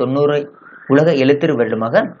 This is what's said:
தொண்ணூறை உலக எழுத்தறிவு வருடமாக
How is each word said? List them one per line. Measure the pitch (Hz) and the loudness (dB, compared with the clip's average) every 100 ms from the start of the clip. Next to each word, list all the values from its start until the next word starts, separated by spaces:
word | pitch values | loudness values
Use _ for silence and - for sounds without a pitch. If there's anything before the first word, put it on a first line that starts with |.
தொண்ணூறை | 127 135 147 147 143 - - - - | -4 -2 -2 -2 -6 -16 -20 -20 0
உலக | 135 160 | 2 2
எழுத்தறிவு | 147 131 143 160 131 | 2 2 2 0 -2
வருடமாக | 113 113 113 165 - - | -2 -2 -2 -2 -2 -8